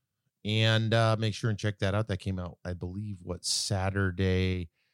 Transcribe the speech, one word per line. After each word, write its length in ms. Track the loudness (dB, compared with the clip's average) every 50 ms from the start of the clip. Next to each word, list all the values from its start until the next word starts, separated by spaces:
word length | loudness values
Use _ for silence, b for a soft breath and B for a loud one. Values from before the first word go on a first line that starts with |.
| _ _ _ _ _ _ _ _ -4
And, 500 | -2 2 4 4 4 4 4 2 2 4
uh, 220 | 4 4 4 4 2
make 160 | 0 -2 -2
sure 160 | -2 -2 -2
and 80 | -2 0
check 220 | -2 -4 -2 0
that 160 | 0 0 2
out. 120 | 0 0 -2
That 80 | -4 -4
came 200 | -4 -4 -4 -4
out, 200 | -6 -8 -10 _ -10
I 100 | -8 -8
believe, 440 | -6 -8 -8 -8 -8 -8 -8 -10 -10 -8
what, 220 | -10 -8 -6 -4
Saturday 1200 | -4 -2 -2 -2 -2 -2 0 0 0 0 0 0 0 0 2 2 2 4 4 2 2 0 -2 -4 -8 _ _ _ _